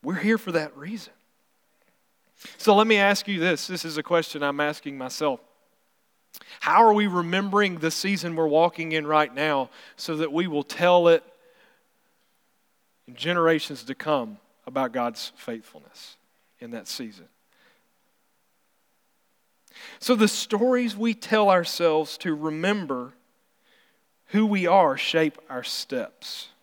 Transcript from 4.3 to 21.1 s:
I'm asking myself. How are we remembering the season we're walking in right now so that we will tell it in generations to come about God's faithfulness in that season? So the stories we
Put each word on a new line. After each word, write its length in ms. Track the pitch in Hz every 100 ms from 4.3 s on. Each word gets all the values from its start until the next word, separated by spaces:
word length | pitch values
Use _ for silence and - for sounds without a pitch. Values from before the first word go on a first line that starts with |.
| 151
I'm 180 | 143 143
asking 380 | 147 151 147 139
myself. 440 | 127 - 151 127 _ _ _ _ _ _ _ _ _ - - -
How 240 | - 175
are 100 | 226
we 120 | 208 208
remembering 720 | 180 170 180 196 202 202 175
the 140 | 160
season 440 | - 190 196 170 165
we're 120 | 160
walking 460 | 151 170 165 165
in 120 | 160 147
right 260 | 151 151
now 380 | 127 156 143 131 - - -
so 200 | - 156
that 160 | 156
we 140 | 151 180
will 160 | 147
tell 440 | 139 - 175 180 170
it 160 | 165 - _ _ _ _ _ _ _ _ _ _ _ _ _ _ _ _ _ -
in 60 |
generations 720 | 123 160 175 165 160 - 139
to 100 | 113
come 460 | 131 156 147 113 104 _ _ -
about 260 | 131 131
God's 400 | 123 120 113 - _
faithfulness 800 | - 113 107 76 71 - - - _ _ _ _
in 120 | 120
that 160 | 117 -
season? 400 | - 117 98 82 _ _ _ _ _ _ _ _ _ _ _ _ _ _ _ _ _ _ _ _ _ _ _ _ - - -
So 160 | - 240
the 120 | 214
stories 680 | - - 208 247 247 240 202
we 180 | 226